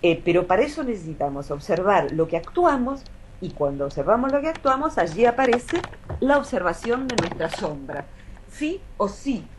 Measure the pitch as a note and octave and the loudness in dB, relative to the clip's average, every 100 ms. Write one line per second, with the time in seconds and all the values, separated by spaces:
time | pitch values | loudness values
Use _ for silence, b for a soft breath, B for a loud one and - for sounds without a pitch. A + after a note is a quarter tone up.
0 | E3+ E3 - E3+ F3+ F#3+ D4 D#4+ C4 G#3+ | 4 2 2 2 4 4 4 0 -4 -4
1 | D#3+ D3 C#3+ C#3 C#3+ D3 - F3 F#3 F#3+ | -8 -4 -4 -4 -6 -8 -2 2 4 4
2 | C#3+ D#3+ D#3+ E3 - - F4 C#4 A#3+ C#4 | 2 0 0 0 -2 2 4 4 0 -4
3 | - - - - F3 - C#3+ C#3 C#3 D3 | -10 -20 -20 -12 -10 -2 -2 0 -4 -2
4 | D3 A#3 C4+ C#4+ D#4 D#4+ C4+ C4 D4+ - | 2 2 4 0 0 0 0 2 0 0
5 | E3+ D#3+ A#3+ A#3 C4 A#3+ - E4+ - - | 0 4 4 6 2 2 0 -4 -4 -14
6 | - - B3+ C#4+ - B3 F3+ E3+ A#3 B3 | -12 -2 2 2 2 -2 0 -2 -2 -2
7 | C4+ A#3 E3+ - D#3+ - F3 D3 C#3 C#3+ | 0 -2 -2 -4 -4 -4 -6 -6 -10 -10
8 | D3 B B B - - D4+ F#4+ - - | -12 B B B -16 -6 -4 -4 -10 -4
9 | G3+ - C#4 A3+ - | -4 -2 -4 -4 -6